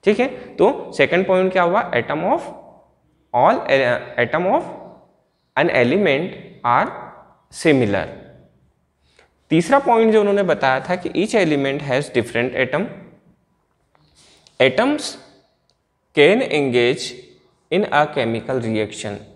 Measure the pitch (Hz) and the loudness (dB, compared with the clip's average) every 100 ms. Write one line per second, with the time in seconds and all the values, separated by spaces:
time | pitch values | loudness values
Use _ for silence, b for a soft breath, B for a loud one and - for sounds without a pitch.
0 | - 208 - - - - 180 - - - | 2 2 0 -4 -16 0 2 2 -10 -2
1 | 139 175 190 185 185 185 175 196 - 120 | 0 2 2 2 2 0 0 0 0 -4
2 | 117 147 175 320 - - - - _ _ | -2 -4 -2 -2 -4 -16 -20 -20 _ _
3 | _ _ _ 120 143 214 - 135 127 120 | _ _ _ 2 2 2 0 2 2 0
4 | - - 120 156 180 277 339 - - - | -4 -4 -2 0 0 -2 -2 -14 -20 -20
5 | _ _ _ _ _ - 160 127 120 170 | _ _ _ _ _ -2 0 2 2 2
6 | 196 139 175 - - - 120 123 220 - | 2 0 -2 -10 -18 -8 0 0 0 -6
7 | - - - _ _ - 165 139 113 98 | -16 -20 -20 _ _ -2 2 4 2 -2
8 | 78 78 - - _ _ _ _ _ _ | -4 -12 -20 -20 _ _ _ _ _ _
9 | _ b b _ _ 160 160 277 277 233 | _ b b _ _ 0 4 2 4 4
10 | 226 214 202 202 190 147 135 131 135 180 | 4 4 2 0 0 0 2 0 -2 -6
11 | 170 170 170 220 175 147 139 139 143 127 | -4 -4 0 2 2 2 0 -4 -2 -2
12 | 143 127 110 120 123 - 127 147 233 - | 0 -2 -2 -2 -2 -2 -2 -2 -4 -10
13 | - - _ _ _ _ _ _ _ _ | -20 -20 _ _ _ _ _ _ _ _
14 | _ b b b b _ 135 - 254 294 | _ b b b b _ 2 4 0 -2
15 | - - - _ _ _ _ _ _ _ | -6 -14 -20 _ _ _ _ _ _ _
16 | _ - 147 220 269 151 139 120 120 156 | _ 4 4 4 0 -2 2 2 2 0
17 | - - - _ _ _ _ 170 208 147 | -6 -14 -20 _ _ _ _ -2 0 0
18 | 151 151 117 113 110 131 113 110 104 - | 0 -2 -2 -4 -4 -4 -2 -2 -4 -6
19 | 107 104 110 | -10 -10 -14